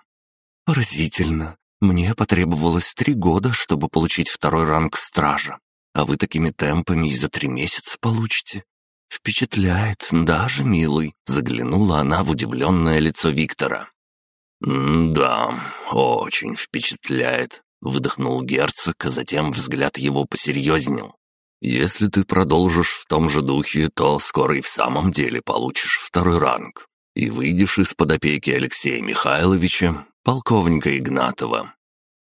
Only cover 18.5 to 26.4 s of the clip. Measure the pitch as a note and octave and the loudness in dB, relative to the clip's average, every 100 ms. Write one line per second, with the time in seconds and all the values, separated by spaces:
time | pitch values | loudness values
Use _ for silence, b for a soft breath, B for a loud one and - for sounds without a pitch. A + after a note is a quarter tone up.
18.5 | C2+ C#2+ - - - - C2 - D2 D2+ | 0 0 -2 -4 -4 -4 -4 -4 -2 -2
19.5 | - C2 - - - C3+ C#3 C#3+ - - | -2 -4 -2 -2 -2 -2 -2 -2 -4 -2
20.5 | C#2 C#2 D#2 - C2+ G#1 - _ _ _ | -2 0 0 0 -4 -6 -18 _ _ _
21.5 | _ - A#1+ E2 - G#2+ G2 F#2+ F#2 F2+ | _ -4 0 0 0 0 0 0 0 2
22.5 | D#2 F2+ E2 E2+ - - D#2 D#2+ D2 C#2 | 4 4 2 0 -4 -2 0 2 2 0
23.5 | C#2 D2 - D#2 - C#2 D2 - - C2+ | 0 0 0 0 0 -2 0 -2 0 0
24.5 | C#2+ - - A1+ C3 F2 D#2+ C2 A#1+ - | 0 -2 -2 0 0 0 0 -2 -4 -4
25.5 | - B1 - - - - F2 F2 E2+ | -4 -2 -4 -2 -4 -2 0 2 4